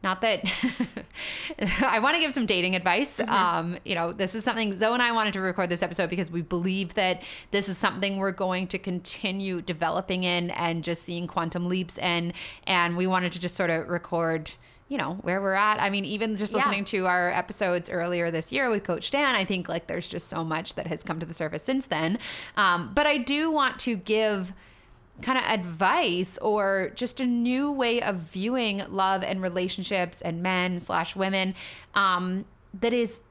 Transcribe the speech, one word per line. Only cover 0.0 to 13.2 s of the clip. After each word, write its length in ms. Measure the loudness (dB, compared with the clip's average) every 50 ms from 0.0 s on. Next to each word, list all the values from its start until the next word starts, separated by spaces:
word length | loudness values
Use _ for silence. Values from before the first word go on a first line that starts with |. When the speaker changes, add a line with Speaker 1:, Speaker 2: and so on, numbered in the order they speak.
Speaker 1:
not 200 | 0 -2 -2 2
that 220 | 2 2 2 2 0 -2 -2 0 -2 -2 0 0 -4 -4 -4 -12 -14 -14
<laughs> 680 | -14 -12 -10 -8 -8 -8 -8 -8 -4 -2 0 0 2 2
I 180 | 4 4 4 4
wanna 200 | 4 4 4 4
give 140 | 2 2 2
some 120 | 0 2
dating 300 | 2 2 2 4 2 0
advice. 420 | 2 2 2 4 4 2 0 0 -2
Speaker 2:
Mm-hmm. 120 | 0 2 4
Speaker 1:
Um, 440 | 4 4 4 2 2 0 -2 -4 -6 -4
you 100 | -4 -2
know, 160 | 0 0 -2
this 240 | 0 -2 -2 -2 -2
is 80 | -2 -2
something 340 | -2 0 0 0 -2 0
Zoe 160 | 2 2 2 4
and 80 | 4
I 100 | 4 4
wanted 220 | 4 2 2 2 0
to 80 | 0
record 280 | -2 -2 0 0 0 0
this 120 | 2 0 0
episode 260 | -2 0 0 0 0
because 220 | 0 -2 -2 -2
we 100 | -2 -4
believe 520 | -4 -2 -2 0 0 0 0 0 -2 -2 0
that 280 | 2 2 2 2 0 -4 -14 -14 -16 -12 -2
this 160 | -2 -2 0 0
is 80 | -2
something 400 | 0 0 0 0 2 -2 -2 0
we're 140 | 0 0 -2
going 360 | 0 0 0 0 0 0 -2
to 100 | -2 -4 -6
continue 840 | -4 -4 -4 -4 -4 -8 -10 -4 -4 -2 -2 -2 -4 -4 -4 -4
developing 600 | -4 -4 -4 0 0 0 0 0 0 0 -2 0 2
in 280 | 2 2 0 0 -2
and 320 | -2 -2 -2 -2 -2 -2 -2
just 200 | -2 -4 -4 -4
seeing 240 | -6 -4 -6 -6
quantum 400 | -4 -2 -2 -2 -2 -2 -2 -2
leaps 300 | 0 0 0 0 -2 -4
in. 360 | -2 0 0 2 2 0 -2 -4 -6 -10 -14 -14 -10 -2
And 300 | 2 2 4 4 2 2
we 100 | 0 2
wanted 240 | 2 2 2